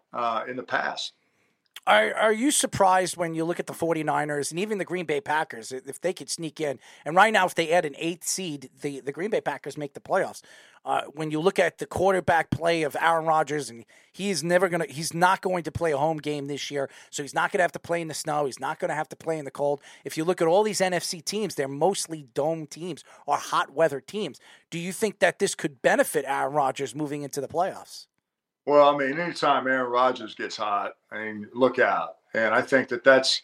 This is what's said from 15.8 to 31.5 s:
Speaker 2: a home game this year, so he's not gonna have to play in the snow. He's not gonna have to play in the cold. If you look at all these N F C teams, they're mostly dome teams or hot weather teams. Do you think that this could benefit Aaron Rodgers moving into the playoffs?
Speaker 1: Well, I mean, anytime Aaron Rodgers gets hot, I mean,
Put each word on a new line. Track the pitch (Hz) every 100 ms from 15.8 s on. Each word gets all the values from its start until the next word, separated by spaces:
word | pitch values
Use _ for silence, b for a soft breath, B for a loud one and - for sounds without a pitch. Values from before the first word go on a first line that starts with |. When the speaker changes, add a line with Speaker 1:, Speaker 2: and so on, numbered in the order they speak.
| 170
Speaker 2:
a | 139
home | 151 160
game | 147 147 139
this | 139 -
year, | 143 135 B B
so | -
he's | 143
not | 160 170
gonna | 190
have | 170
to | -
play | - 170
in | 165
the |
snow. | 147 - 147 143
He's | 113
not | 135 156
gonna | 175 151
have | 156
to | -
play | - 160
in |
the | 135
cold. | - 147 143 B B
If | - 151
you |
look | 160 180
at | 165
all | 180
these | 214 180
N | 185
F | 180
C | - 180
teams, | - 202 202
they're | - 135
mostly | 139 165 196 - 160 135
dome | 127 147 165 151
teams | - 180 139 - b b
or | 143
hot | - 160 175
weather | 139 165 135
teams. | - 202 185 113 b b b
Do | 165
you | 175
think | 180 220 -
that | 180 -
this | 196
could | - 156 139
benefit | 175 214 269 156 131
Aaron | 139 135
Rodgers | 147 135 127 135 127
moving | 147 147
into | 143 143
the | 127
playoffs? | 156 185 110 92 - - _ _ _ _ _
Speaker 1:
Well, | - 147 143
I | 143
mean, | 135 151
anytime | 170 147 151 135 127
Aaron | 131 123
Rodgers | 123 127 127 110
gets | - 104 101
hot, | 107 101 98 - -
I | 107
mean, | 107 107 104